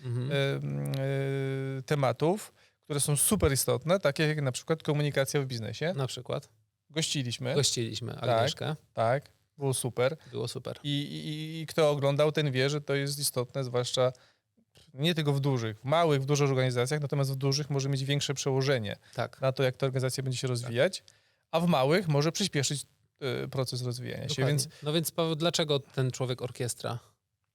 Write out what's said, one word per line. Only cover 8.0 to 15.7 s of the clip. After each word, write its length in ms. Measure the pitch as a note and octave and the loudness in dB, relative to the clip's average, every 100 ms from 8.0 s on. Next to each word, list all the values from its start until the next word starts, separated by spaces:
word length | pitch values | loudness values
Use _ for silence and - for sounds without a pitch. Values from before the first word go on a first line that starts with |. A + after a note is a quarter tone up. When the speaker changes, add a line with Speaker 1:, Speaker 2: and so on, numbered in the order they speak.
| A#2 | -8
Speaker 2:
Tak, 80 | - | -4
Speaker 1:
Agnieszkę. 540 | A#2+ A2+ B2 - B2 D3+ _ | 0 2 2 0 -4 -6 _
Speaker 2:
tak. 360 | - A2+ C3+ - _ _ - | -2 2 0 -4 _ _ -4
Było 160 | C#3 | -2
super. 420 | B2+ C3 A2+ B2+ D#3 - | 0 -2 2 0 0 -10
Speaker 1:
Było 180 | A#2+ A#2+ | -6 -6
super. 300 | B2+ A#2 A#2 | -6 -10 -8
Speaker 2:
I, 60 | D3 C#3+ | -4 -4
i, 580 | D3 D#3 D3+ D3+ D#3 E3 | -4 -8 -8 -8 -8 -8
i 60 | D#3 | -4
kto 240 | - D3+ | 2 4
oglądał, 420 | D3 C#3 C#3+ D3+ | 4 2 4 4
ten 180 | D3+ D3 | 4 2
wie, 180 | B2+ C#3 | 2 2
że 100 | D3+ | 0
to 140 | C#3+ | 0
jest 240 | C#3 C#3 C#3+ | 0 0 -2
istotne, 460 | C#3 B2+ B2 C#3 | -2 -2 -4 -4
zwłaszcza 480 | B2+ B2 B2 - B2+ B2 _ _ _ _ _ - - C3 | -2 0 0 2 2 0 _ _ _ _ _ -20 -16 -2
nie 160 | D#3 | 0
tylko 180 | D#3+ D3 | 2 2
w 80 | C#3 | 2
dużych, 400 | C#3 B2+ A2+ | 2 0 -2